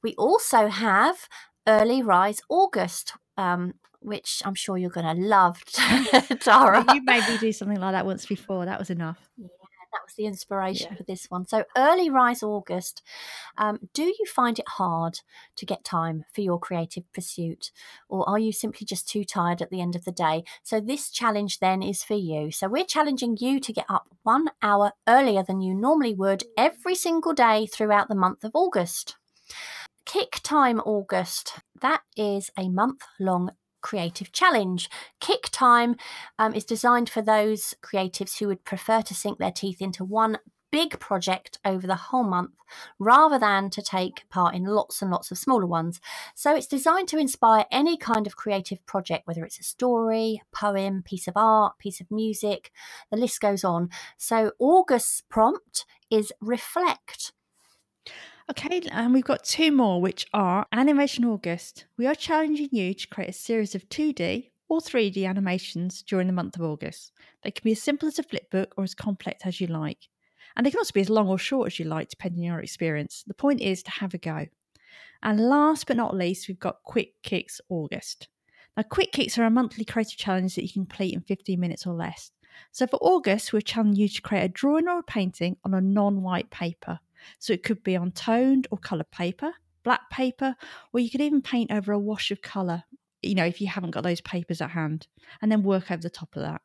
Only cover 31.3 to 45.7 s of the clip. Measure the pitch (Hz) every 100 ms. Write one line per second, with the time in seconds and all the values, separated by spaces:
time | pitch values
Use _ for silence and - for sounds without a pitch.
31.3 | - - - _ _ 262 311 _ - 208
32.3 | 202 202 - 185 185 226 269 - _ 190
33.3 | 180 180 - _ _ - 202 170 170 185
34.3 | - 370 269 190 180 - - - _ -
35.3 | 403 - - 254 240 240 240 - - -
36.3 | - 220 214 - 220 247 240 233 - 214
37.3 | 214 214 214 - - - 202 185 - 190
38.3 | - 208 185 - 190 - 226 220 190 208
39.3 | - 185 175 196 180 190 180 185 214 220
40.3 | 214 _ _ _ 294 330 - - 196 175
41.3 | 185 - - 202 190 185 185 - 262 220
42.3 | 180 180 _ _ - - _ 202 254 311
43.3 | 277 214 196 196 185 202 190 185 - -
44.3 | 190 175 185 185 208 - - 196 180 -
45.3 | 180 - 254 180